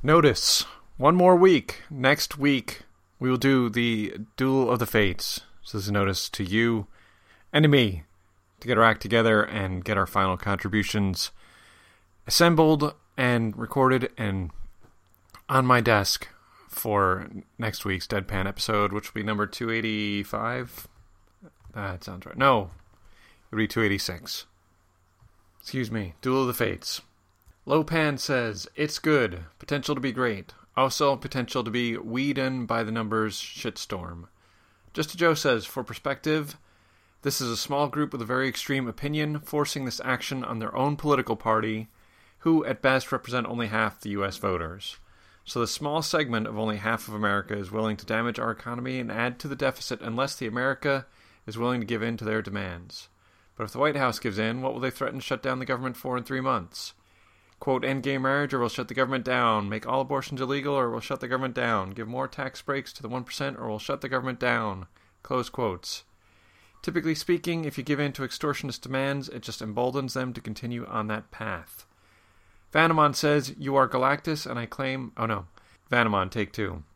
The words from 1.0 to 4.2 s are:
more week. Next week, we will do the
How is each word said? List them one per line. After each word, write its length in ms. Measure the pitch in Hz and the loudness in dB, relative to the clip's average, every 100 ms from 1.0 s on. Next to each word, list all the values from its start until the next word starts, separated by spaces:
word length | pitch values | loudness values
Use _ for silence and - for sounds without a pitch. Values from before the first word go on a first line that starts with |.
| 135 180 | 4 8
more 180 | 180 | 10
week. 460 | 180 185 156 - - - | 10 10 8 4 -12 -12
Next 480 | 143 131 147 - 147 | 0 2 4 0 2
week, 460 | 139 135 - - - _ _ _ | 2 2 0 -12 -16 _ _ _
we 120 | 127 | 0
will 80 | 127 | 4
do 320 | 135 135 120 | 6 6 4
the 440 | 113 120 113 107 - | 2 2 2 -2 -6